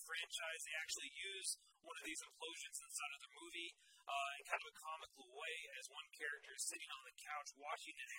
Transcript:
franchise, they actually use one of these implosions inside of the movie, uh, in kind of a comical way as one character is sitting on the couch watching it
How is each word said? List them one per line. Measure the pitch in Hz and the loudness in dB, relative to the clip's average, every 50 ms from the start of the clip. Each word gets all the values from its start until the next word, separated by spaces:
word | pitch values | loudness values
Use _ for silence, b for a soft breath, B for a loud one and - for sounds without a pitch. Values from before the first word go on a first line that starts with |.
| - | -4
franchise, | - 160 165 170 - - 170 170 160 160 160 - | 0 2 2 2 2 2 2 2 2 2 2 0
they | 160 156 | 2 2
actually | 156 160 - - - - - - | 2 4 2 2 2 0 -2 -2
use | 170 180 196 196 190 180 - - B B B B B | 0 0 2 2 2 4 4 2 B B B B B
one | - - 165 | -8 -6 -4
of | - - | -2 0
these | 320 311 320 | 0 0 0
implosions | 320 - - - 160 160 - - - - - - - | -2 -6 -6 -4 -4 -2 -2 -2 -4 -2 -2 -4 -4
inside | - - - 151 143 - | -2 -2 0 0 0 -2
of | - - | -4 -10
the | - - | -12 -10
movie, | - 170 170 170 175 170 175 - B B B B B B | -8 -8 -4 -2 -2 -2 -2 -4 B B B B B B
uh, | - - - - - - | 4 6 6 6 6 4
in | - - | 2 4
kind | - - - | 4 4 4
of | - 453 - | 4 2 -6
a | |
comical | - - 320 320 381 - - - 285 - - - | -4 -2 -2 -2 -2 -4 -8 -10 -14 -14 -10 -6
way | 143 156 160 160 160 156 143 139 - | -2 0 0 0 0 -2 -4 -6 -6
as | - - | -6 -6
one | - 151 151 - - | -6 -6 -6 -6 -4
character | - 156 147 147 - - 135 135 | 0 2 2 2 0 -4 -6 -2
is | - - - | 2 2 2
sitting | - - - - 147 | 2 0 -2 -2 -4
on | - 143 143 | -6 -6 -8
the | - | -10
couch | - - 147 151 147 143 - - | -8 -2 0 0 0 0 -2 -6
watching | 135 143 151 160 - - 156 151 | -4 0 0 0 0 0 -6 -6
it | - - - - | -6 -4 -4 0